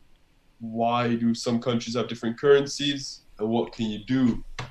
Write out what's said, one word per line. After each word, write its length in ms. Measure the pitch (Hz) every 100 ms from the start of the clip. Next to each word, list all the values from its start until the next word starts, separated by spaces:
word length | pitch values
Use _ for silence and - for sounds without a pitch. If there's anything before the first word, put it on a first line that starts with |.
| - - _ _ _ _
why 540 | 113 113 117 120 120
do 200 | 117 117
some 260 | 113 - 117
countries 340 | 127 117 117
have 140 | 120 113
different 320 | 117 117 117
currencies 800 | 143 143 143 - 143 139 135 - - -
and 120 | 107
what 200 | 117 -
can 200 | - 113
you 80 | 104
do 440 | 104 131 127 110 - - -